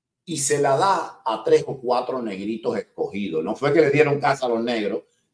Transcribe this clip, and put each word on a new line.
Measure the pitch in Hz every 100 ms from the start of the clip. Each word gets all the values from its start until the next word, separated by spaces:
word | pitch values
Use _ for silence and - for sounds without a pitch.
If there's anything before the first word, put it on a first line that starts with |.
| _ _ -
y | 151
se | - 147
la | 139 135
da | 190 180 - - -
a | 220
tres | - 156 -
o | 139
cuatro | 117 123 127 131
negritos | 113 95 101 113 123 110
escogidos. | - - 78 98 98 78
No | 82 110
fue | 139
que | 160
le | 147
dieron | 147 147 139
casa | 139 139 123
a |
los | 117
negros, | 117 117 101 110 - _ _